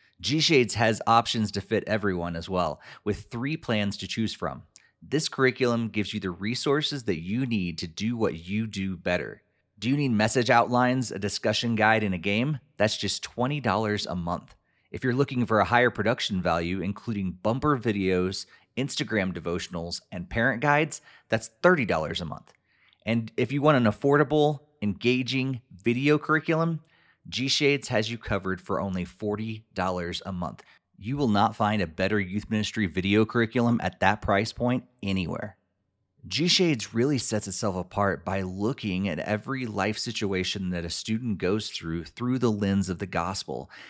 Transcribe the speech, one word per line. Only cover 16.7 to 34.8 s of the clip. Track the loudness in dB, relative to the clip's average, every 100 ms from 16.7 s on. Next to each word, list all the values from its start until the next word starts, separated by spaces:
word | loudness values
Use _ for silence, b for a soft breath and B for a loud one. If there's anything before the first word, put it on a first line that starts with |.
| -2
including | -4 -6 -6 -4 -4 -2
bumper | -2 0 0 0
videos, | 0 0 2 2 0 -4 -10 b b -6
Instagram | -4 -4 -2 -2 -2
devotionals, | -4 -4 -6 -6 -8 -8 -10 -10
and | -12 -6
parent | 0 0 2
guides, | 2 2 0 -6 B B _
that's | -4 -4 2
thirty | 4 4 2
dollars | 0 -2 -4
a | -6
month. | -10 -16 _ b b b b
And | -2 -2 -2 -4
if | -2
you | 2
want | 4 6
an | 4
affordable, | 2 4 4 4 4 4 2 -8 _
engaging | -4 0 2 2 0 -2 -2 -6 -10 -4
video | -2 2 4 2
curriculum, | 2 -2 2 0 0 -2 b b b b -12
G | -6 -2
Shades | 2 2 2 0
has | 0 0
you | -6
covered | -4 -2 -2 -4
for | -2 -2
only | -2 -4 -6
forty | -6 -4 -4 -6 -8 -10
dollars | -4 -2 -2 -4 -6 -8
a |
month. | -6 -6 -8 b b _ -14
You | -6 0
will | 4
not | 6 4 4
find | 2 2
a | 0
better | 0 0 0
youth | 0 -4 -2
ministry | -2 -2 -2 -2
video | 0 2 4 4
curriculum | 2 0 2 2 2
at | 0 2
that | 2 2
price | 2 2 0
point | -2 -2 -2